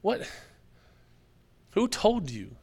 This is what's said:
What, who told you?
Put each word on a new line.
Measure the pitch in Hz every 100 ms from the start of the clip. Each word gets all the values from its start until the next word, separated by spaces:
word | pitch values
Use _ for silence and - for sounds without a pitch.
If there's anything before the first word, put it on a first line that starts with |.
What, | 190 240 - - - - - - _ - _ - _ _ _ _ _
who | - 240
told | - 214 240 147
you? | 113 98 117